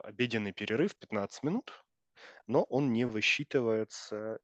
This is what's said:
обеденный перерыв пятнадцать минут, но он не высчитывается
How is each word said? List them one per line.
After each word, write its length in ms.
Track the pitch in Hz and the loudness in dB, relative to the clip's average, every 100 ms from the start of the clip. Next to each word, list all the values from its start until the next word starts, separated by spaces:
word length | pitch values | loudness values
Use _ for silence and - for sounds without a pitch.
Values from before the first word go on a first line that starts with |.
обеденный 480 | - 110 123 113 101 | -10 -2 0 0 -2
перерыв 440 | - 104 113 196 - | -4 -2 0 0 -2
пятнадцать 460 | - 107 98 - | -6 -4 -4 -4
минут, 400 | 143 220 - - _ _ _ - - - - | -2 -2 -6 -16 _ _ _ -20 -20 -16 0
но 160 | 131 | 2
он 280 | - 127 143 | 2 2 2
не 140 | 113 123 | 2 2
высчитывается 1300 | 107 - - 147 143 117 110 110 - - 107 110 110 | 2 2 2 2 2 4 2 0 -8 -10 -8 -6 -8